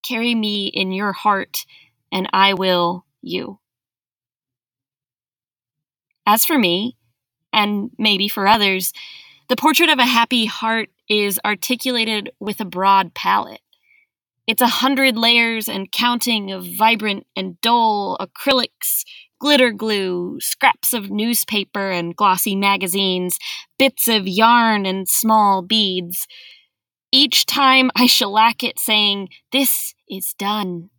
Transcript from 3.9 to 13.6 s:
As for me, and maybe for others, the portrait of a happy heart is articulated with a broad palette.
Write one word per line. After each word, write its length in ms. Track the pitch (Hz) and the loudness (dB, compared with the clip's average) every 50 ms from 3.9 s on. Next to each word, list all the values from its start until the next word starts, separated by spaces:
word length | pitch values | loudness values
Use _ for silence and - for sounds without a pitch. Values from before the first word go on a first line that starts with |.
| _ _ _ _ _ _ _ _ _ _ _ _ _ _ _ _ _ _ _ _ _ _ _ _ _ _ _ _ _ _ _ _ _ _ _ _ _ _ _ _ _ _ _ _ _ _ _ | _ _ _ _ _ _ _ _ _ _ _ _ _ _ _ _ _ _ _ _ _ _ _ _ _ _ _ _ _ _ _ _ _ _ _ _ _ _ _ _ _ _ _ _ _ _ _
As 180 | 208 208 226 - | 2 2 2 2
for 140 | - 330 | 2 2
me, 400 | 277 214 175 170 185 214 247 - _ _ _ _ _ _ _ _ _ _ _ - | 2 2 2 2 0 -2 -6 -8 _ _ _ _ _ _ _ _ _ _ _ 0
and 380 | 220 208 208 208 202 202 - - | 0 0 0 -2 -4 -6 -8 -8
maybe 300 | - 214 214 208 185 202 | -2 0 0 0 0 -2
for 200 | 208 - 214 196 | -4 -2 0 4
others, 440 | 196 214 - 208 196 190 185 185 - - - - - - - - - _ _ _ | 4 4 4 4 2 0 0 -2 -6 -8 -10 -20 -20 -20 -20 -20 -20 _ _ _
the 80 | - 254 | -4 -4
portrait 340 | - - 311 294 - 339 349 | 2 2 2 4 4 4 4
of 100 | 311 254 | 4 2
a 60 | 247 | 2
happy 420 | 254 247 233 233 - 262 240 220 | 2 4 2 2 2 2 0 0
heart 420 | 214 - - 226 220 226 226 214 _ _ _ _ | -2 -4 -4 -4 -2 -2 -2 -4 _ _ _ _
is 320 | _ 208 214 208 202 190 214 - | _ 0 0 0 0 -4 -2 -2
articulated 840 | 208 208 185 - - 254 233 - 262 247 233 226 220 220 208 202 - _ _ | -4 -4 -4 -4 -4 -4 -2 -2 -2 -2 0 0 0 -2 -4 -6 -8 _ _
with 200 | 202 208 202 - | -8 -8 -6 -6
a 60 | 214 | -6
broad 480 | 180 165 180 190 196 196 196 190 170 _ | -8 -4 0 4 4 4 4 2 0 _
palette. 480 | - - 180 196 208 - - - - | -6 -2 0 0 0 -2 -4 -12 -20